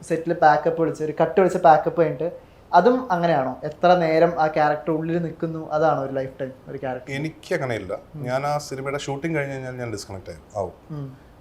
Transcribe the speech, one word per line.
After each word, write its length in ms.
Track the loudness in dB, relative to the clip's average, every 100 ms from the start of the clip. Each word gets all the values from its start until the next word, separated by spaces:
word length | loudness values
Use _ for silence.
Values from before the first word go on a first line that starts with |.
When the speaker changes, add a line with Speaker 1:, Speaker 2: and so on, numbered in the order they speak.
Speaker 1:
സെറ്റിൽ 320 | -4 -4 -2
പാക്കപ്പ് 480 | 4 6 6 2 0
വിളിച്ച്, 220 | -2 -2
ഒരു 100 | -4 0
കട്ട് 180 | 2 4
വിളിച്ച് 180 | 4 6
പാക്കപ്പ് 440 | 6 6 4 0
കഴിഞ്ഞിട്ട് 520 | 0 0 -6 -8 -16 -20 2
അതും 380 | 4 6 4 0
അങ്ങനെയാണോ? 480 | 0 2 2 0 -4
എത്ര 300 | -10 2 4
നേരം 460 | 4 4 4 4 4
ആ 80 | 0
ക്യാരക്ടർ 440 | 2 2 0 -2
ഉള്ളിൽ 260 | -2 -2 -4
നിൽക്കുന്നു, 540 | -4 -6 -6 -6 -4
അതാണോ 320 | 0 2 0
ഒരു 100 | -2
ലൈഫ് 260 | -4 -6 -8
ടൈം 100 | -12 -12 -16
ഒരു 100 | -10
ക്യാരക്ടർ? 360 | -8 -8 -8
Speaker 2:
എനിക്ക് 420 | -6 -6 -10 -4 -4
അങ്ങനെയില്ല. 380 | -2 -4 -6
Speaker 1:
ഉം. 300 | -10 -10 -10
Speaker 2:
ഞാൻ 220 | -4 -4 -2
ആ 120 | -4
സിനിമയുടെ 400 | -6 -8 -6 -6
ഷൂട്ടിംഗ് 400 | -6 -6 -4 -4
കഴിഞ്ഞ് 160 | -4
കഴിഞ്ഞാൽ 220 | -6 -10 -8
ഞാൻ 160 | -8
ഡിസ്കണക്ട് 380 | -8 -10 -12 -14
ആയി 100 | -16 -10 -6
ആവും. 160 | -6 -10 -14
Speaker 1:
ഉം. 260 | -12 -12 -14 -20 -12